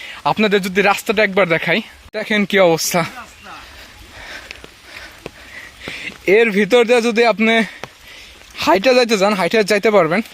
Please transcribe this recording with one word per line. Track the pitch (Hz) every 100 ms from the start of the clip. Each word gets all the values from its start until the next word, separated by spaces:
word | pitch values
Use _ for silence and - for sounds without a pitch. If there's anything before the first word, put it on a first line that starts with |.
| - -
আপনাদের | 143 160 214 202
যদি | 190 185
রাস্তাটা | 196 196 - 214
একবার | 208 190 180
দেখাই, | 160 175 185 - - -
দেখেন | 214 214 214
কি | 202 196
অবস্থা। | 180 160 - 180 156 - - - - - - - - - - - - - - - - - - - - - - - - - - - - - - - -
এর | 208 233
ভিতর | 196 196 240
দিয়ে | 233 240
যদি | 233 220
আপনি | 233 208 220 226 202 - - - - - - - - -
হাইটে | - 339 262
যাইতে | 247 240 214
চান, | 190
হাইটে | 196 170 226
যাইতে | 202 208 220
পারবেন, | 208 160 185 -